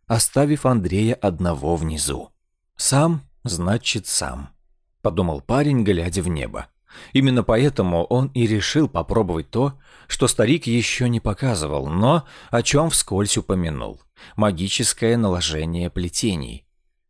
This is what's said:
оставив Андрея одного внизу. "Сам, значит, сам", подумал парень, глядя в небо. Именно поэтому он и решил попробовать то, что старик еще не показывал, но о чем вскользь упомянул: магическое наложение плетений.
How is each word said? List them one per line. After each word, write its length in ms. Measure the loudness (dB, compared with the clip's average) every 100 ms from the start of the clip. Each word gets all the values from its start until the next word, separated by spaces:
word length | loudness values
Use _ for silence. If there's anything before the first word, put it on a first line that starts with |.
| -2
оставив 600 | 0 0 2 2 2 2
Андрея 480 | 2 0 0 0
одного 640 | 0 -2 0 -2 -2 -2 0
внизу. 540 | -2 -2 -4 -6 -10 _ _ _ _ -6
"Сам, 460 | 0 2 2 0 -6 _
значит, 640 | -8 -4 0 0 -2 -6 -4
сам", 440 | -4 -4 -8 -12 _ _ _ _ _
подумал 360 | -2 0 0 -2
парень, 420 | 0 2 4 2
глядя 380 | 2 2 0 -2
в 60 | -2
небо. 380 | -4 -6 -10 -14 _ _ -20 -2
Именно 300 | 2 4 2
поэтому 600 | 2 4 2 2 2 2
он 240 | 2 0 0
и 120 | 0 0
решил 420 | 0 0 0 0
попробовать 640 | 0 0 0 0 -2 -4
то, 280 | -2 -2 -4 -18 -20 -8
что 200 | -2 0
старик 380 | 2 2 2 0
еще 400 | 0 0 0 0
не 140 | 0
показывал, 680 | -2 -2 -2 -2 -2 -4 -2
но 380 | 2 2 2 -2 -14 -4
о 120 | -2
чем 280 | 2 2 2
вскользь 460 | 0 0 0 0 -2
упомянул: 640 | -2 -2 -2 -4 -8 -14 _ _ -10 -2
магическое 800 | 0 0 -2 -2 -2 0 0 2
наложение 720 | 2 0 -2 -2 -4 -4 -4
плетений. 760 | -4 -6 -2 -2 -2 -6 -12 _ _ _ _